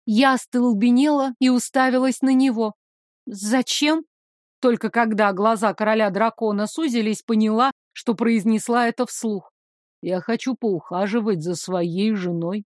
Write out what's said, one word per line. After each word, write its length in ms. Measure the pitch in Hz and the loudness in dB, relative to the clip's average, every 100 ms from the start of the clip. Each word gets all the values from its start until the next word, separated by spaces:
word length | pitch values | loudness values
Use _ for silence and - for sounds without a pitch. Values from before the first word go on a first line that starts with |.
Я 300 | - 214 269 | -2 2 4
остолбенела 960 | 254 - 247 247 208 240 247 294 294 269 240 | 2 -2 -2 0 2 4 4 4 2 0 0
и 100 | 254 | 2
уставилась 720 | 247 - 269 262 254 262 247 | 2 0 0 0 2 0 0
на 140 | 262 | 2
него. 400 | 262 269 226 220 - _ _ _ _ - | 4 2 0 -2 -6 _ _ _ _ -16
«Зачем?» 760 | 202 202 254 247 - 294 320 - _ _ _ _ _ | -8 0 0 0 0 0 0 -4 _ _ _ _ _
Только 300 | 254 233 214 | 0 0 0
когда 420 | 233 233 214 208 | 0 0 2 2
глаза 400 | 190 208 226 214 | 2 0 2 0
короля 380 | 180 214 220 214 | 0 0 2 0
дракона 560 | 190 226 - 220 202 208 | 2 0 0 -2 -2 -4
сузились, 560 | - 320 240 214 208 | -4 -2 0 0 -2
поняла, 480 | - 220 214 220 262 - _ | -2 0 2 2 0 -2 _
что 220 | - - | -8 -4
произнесла 720 | 226 233 226 190 220 - 233 233 | 0 0 2 2 0 0 0 0
это 200 | 233 240 | -2 -6
вслух. 440 | - 226 202 - _ _ _ _ _ | -4 -6 -6 -8 _ _ _ _ _
«Я 180 | 170 185 | -6 -4
хочу 360 | - 233 - 254 | -2 -4 -4 -4
поухаживать 880 | 226 180 - 180 202 233 220 185 | -2 -2 -4 -4 0 0 0 -2
за 120 | 160 | -2
своей 600 | 175 - 180 175 170 214 | -6 -4 -2 -2 0 0
женой», 500 | 214 180 170 170 208 208 | 0 -2 -4 -4 -6 -10